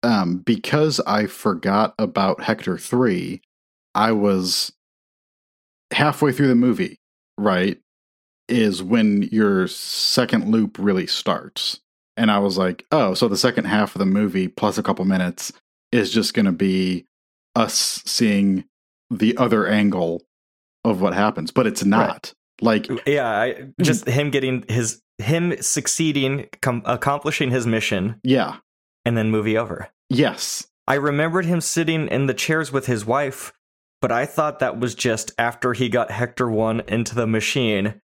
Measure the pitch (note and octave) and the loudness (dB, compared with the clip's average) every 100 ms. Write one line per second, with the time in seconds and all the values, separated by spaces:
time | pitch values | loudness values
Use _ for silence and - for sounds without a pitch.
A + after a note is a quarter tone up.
0 | A#2 A2 F2+ F2+ - A2 - D3 D#3 - | 2 2 0 -2 -2 -2 0 0 2 0
1 | - G#2+ G#2+ - A2 F2 G2 G2+ A2 - | -2 0 -2 -2 -4 -2 0 2 2 0
2 | G#2 G2+ G2 - - A2 - E2+ - B2 | -4 0 0 0 -2 -2 -2 -6 -2 0
3 | B2+ F#2 F2+ - _ _ _ _ _ - | 2 0 -4 -10 _ _ _ _ _ 0
4 | A2 A2 G2+ F#2+ F2+ - - _ _ _ | 2 4 2 2 0 -4 -6 _ _ _
5 | _ _ _ _ _ _ _ _ _ - | _ _ _ _ _ _ _ _ _ 0
6 | D3+ D3 D3 B2+ C#3 B2 B2+ G#2 - - | 0 2 0 4 4 4 4 2 -2 -6
7 | _ _ _ - G#2 F#2 F#2+ - _ _ | _ _ _ -4 0 2 0 -2 _ _
8 | _ _ _ _ - - G#2+ F#2+ F#2 A#2 | _ _ _ _ -2 2 2 2 0 2
9 | G#2+ G2+ G2+ A2 G#2+ F#2+ F2+ - - - | 4 2 0 2 2 2 0 -4 -8 -4
10 | - - A#2+ A2+ G2 A2+ G#2 - G2+ F#2 | 0 2 2 0 2 2 2 0 0 0
11 | - - - F2 - - - - _ _ | 0 -4 -2 -4 -4 -8 -8 -8 _ _
12 | _ - A2+ G#2 G2+ F#2 F#2 F2 - D#3 | _ 0 2 4 2 2 0 -2 0 2
13 | G#2+ F#2 A#2+ G2 B2+ A#2+ G2+ G#2+ G#2 F#2 | 2 2 0 4 2 2 0 2 0 0
14 | G2 G2 G#2+ F#2 F2+ - G#2+ G2 G#2 F#2 | 2 2 2 0 -4 -2 -2 0 -2 0
15 | F#2 F#2+ F2+ E2+ - - _ _ _ A#2+ | 2 2 0 -4 -12 -14 _ _ _ 0
16 | G2+ A2+ G#2 - G2+ E2+ G2 F#2+ F#2 F2+ | 2 2 0 2 2 2 0 2 0 -2
17 | - _ _ _ _ - A2 - - - | -6 _ _ _ _ -2 0 0 -2 -6
18 | - - A2+ G2+ G2 F#2+ - _ _ _ | -6 0 2 2 2 0 -4 _ _ _
19 | _ A2 G#2+ A#2 B2 A2+ G2 G#2+ G#2 F#2 | _ 0 0 2 2 2 2 2 2 2
20 | E2 E2 _ _ _ _ _ _ A#2 F#2+ | -2 -4 _ _ _ _ _ _ -2 0
21 | F#2+ F2 G#2+ G#2 D#2+ - A2+ - G2 G#2+ | 0 2 0 0 -4 0 0 0 2 2
22 | G#2+ E2+ - - _ - A2+ G#2+ - B2+ | 2 -4 -14 -20 _ -2 0 0 -2 -4
23 | - C#3+ A#2+ G#2 B2 - C3+ - F3+ A2+ | 0 0 0 0 -2 -4 -12 -2 0 0
24 | - B2+ D3 C#3 C3 B2+ - A2+ A2+ - | 0 -2 0 0 -2 -4 -2 -2 -2 -6
25 | _ _ G2+ E3 F3 D3+ - - - - | _ _ -2 0 0 -2 -4 -4 -4 -2
26 | D#3+ C#3 C3 C#3 - - - A#2+ A2+ A#2+ | 0 0 -2 -2 -8 -6 -2 -2 -2 -2
27 | - C#3+ D3+ D3+ C3+ B2+ A#2 A2 - G2 | -2 -2 -4 -2 0 0 0 0 0 -2
28 | G2 A#2 B2+ C3 G2+ - _ _ _ _ | -2 -4 0 2 0 -6 _ _ _ _
29 | - A#2 A2 A2 G#2+ A2 A#2 - - _ | -2 0 0 0 0 0 -2 -8 -12 _
30 | _ B2+ C3+ - - - - _ - C3+ | _ 0 2 0 -8 -8 -12 _ -2 0
31 | C#3+ C#3+ D#3+ E3+ E3+ F3 - - E3 D#3+ | 0 0 0 -2 -2 -2 -2 -2 -2 -2
32 | D3+ B2+ C#3 B2 - D#3+ C#3+ C3+ B2+ A#2 | -2 -2 -2 -2 -2 -2 -2 -4 -2 -4
33 | G#2 B2+ C#3+ C3 - _ _ _ _ _ | 0 -2 -2 -8 -16 _ _ _ _ _
34 | - A2+ C#3 - D3+ D3 B2+ A2+ A#2+ G#2+ | -2 -2 -2 -2 -2 0 -4 -2 -4 -2
35 | B2 A2 - - A#2 - B2+ A2+ B2 A#2+ | -2 -2 -4 -2 -4 -2 -4 0 0 0
36 | A2+ G#2+ A#2+ - B2 A2 A2 A2+ - A2+ | -2 -4 -6 -2 -2 0 0 -2 -2 -4
37 | A2+ A#2 A2+ A2+ G#2 C#3+ A#2+ G#2 G2+ G#2 | -2 -2 0 0 0 0 2 2 -2 -6
38 | _ | _